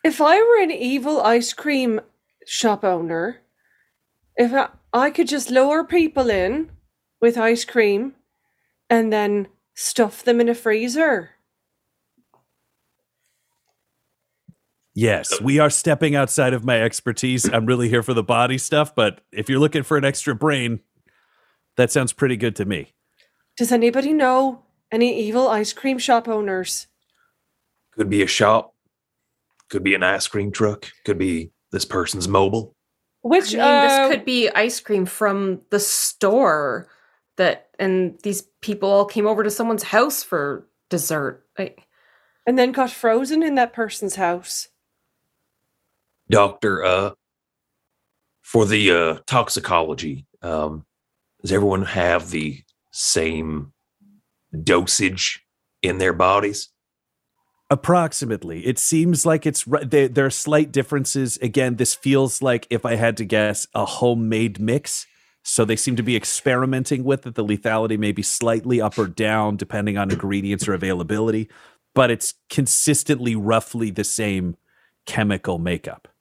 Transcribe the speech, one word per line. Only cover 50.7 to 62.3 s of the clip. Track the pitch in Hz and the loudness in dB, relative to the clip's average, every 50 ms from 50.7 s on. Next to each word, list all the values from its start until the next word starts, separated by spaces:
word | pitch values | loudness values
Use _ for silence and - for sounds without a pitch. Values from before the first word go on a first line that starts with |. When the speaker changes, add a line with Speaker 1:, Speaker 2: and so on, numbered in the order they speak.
| 78 78 76 _ _ _ _ _ _ _ _ _ _ _ | -8 -12 -16 _ _ _ _ _ _ _ _ _ _ _
Speaker 3:
does | - 80 | -4 -2
everyone | 95 101 101 101 95 95 98 | 0 2 2 2 2 0 -2
have | - - 92 87 87 87 87 85 87 | -4 -2 0 0 2 2 0 -2 -4
the | 87 80 78 76 67 - _ _ _ _ _ _ | -6 -6 -6 -6 -10 -12 _ _ _ _ _ _
same | - - - - - - 80 80 80 78 80 80 78 76 71 69 _ _ _ _ _ _ _ _ _ _ _ _ _ _ _ _ - 78 | -10 -6 -4 -2 0 0 -2 -2 -4 -6 -6 -6 -6 -8 -8 -12 _ _ _ _ _ _ _ _ _ _ _ _ _ _ _ _ -12 -8
dosage | 80 82 87 87 92 92 - - 101 95 92 90 - - - - _ _ _ _ _ _ _ _ | 0 0 2 2 2 0 -2 0 -2 -2 -2 -4 -6 -6 -6 -10 _ _ _ _ _ _ _ _
in | - 90 90 92 | -4 -4 -2 0
their | 95 92 87 | 0 0 2
bodies? | 85 92 92 98 101 101 101 104 - - _ _ _ _ _ _ _ _ _ _ _ _ _ _ _ _ _ _ _ _ _ | 4 4 4 4 4 2 0 -4 -6 -12 _ _ _ _ _ _ _ _ _ _ _ _ _ _ _ _ _ _ _ _ _
Speaker 2:
Approximately. | 139 135 - - 175 180 165 151 - - 135 113 110 98 - 87 82 82 85 | -2 -2 2 2 2 2 2 0 -4 -6 -6 -6 -6 -6 -6 -12 -12 -6 -4
It | 123 127 - | -4 -2 -2
seems | - - 165 160 165 175 175 139 - | -2 0 0 2 2 2 0 2 2
like | 170 160 151 - | 0 0 2 0
it's | 156 143 - - | -2 -2 -2 -2
ri-, | 117 135 151 143 | -2 -2 -2 -2
there, | 123 151 147 139 131 | 2 2 4 4 4
there | 123 139 135 | 2 0 0
are | 135 | 0
slight | - - - 147 151 151 156 139 | -2 -4 -2 2 2 2 2 2
differences. | 123 135 123 - 151 143 131 - - 139 131 120 - - | 0 -4 -2 0 -2 -4 -2 -2 -2 -4 -4 -4 -4 -4
Again, | 127 117 104 139 131 127 123 | -4 -2 0 0 0 0 0
this | 110 123 - - | 0 -2 -2 -2
feels | - - 135 135 135 135 127 | -2 0 2 4 4 2 0